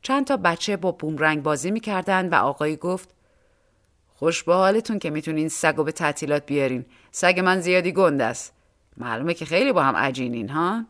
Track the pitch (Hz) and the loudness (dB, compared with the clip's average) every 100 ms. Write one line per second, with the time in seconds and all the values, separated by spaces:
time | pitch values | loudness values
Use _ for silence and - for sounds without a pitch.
0 | - 277 269 269 180 165 - 196 180 175 | 0 -2 0 0 0 0 -4 -2 -2 -2
1 | 156 151 156 151 147 143 160 220 226 190 | -6 2 2 2 0 -2 -2 -4 -2 -4
2 | 180 190 185 156 117 - 151 151 180 185 | 0 0 2 2 2 0 -2 -2 -4 -4
3 | - _ _ _ _ _ _ _ _ _ | -8 _ _ _ _ _ _ _ _ _
4 | _ _ 156 165 - 180 190 214 220 208 | _ _ -2 -2 2 4 4 2 0 -4
5 | 165 151 160 156 160 - 160 151 151 156 | -4 -6 -4 -2 -2 0 0 2 -2 0
6 | 156 147 147 147 - 143 135 127 117 _ | -2 -2 -2 -2 0 0 0 -2 -8 _
7 | _ - 180 185 185 185 175 180 175 165 | _ 0 2 4 2 2 4 2 2 4
8 | 180 139 117 120 - _ _ _ _ - | 4 4 0 -2 -12 _ _ _ _ -14
9 | 123 113 160 170 151 170 277 185 135 87 | -8 -4 -4 -4 -2 0 2 2 2 2
10 | 135 127 123 117 101 151 175 226 | -2 -2 -4 -4 -4 -2 -2 -2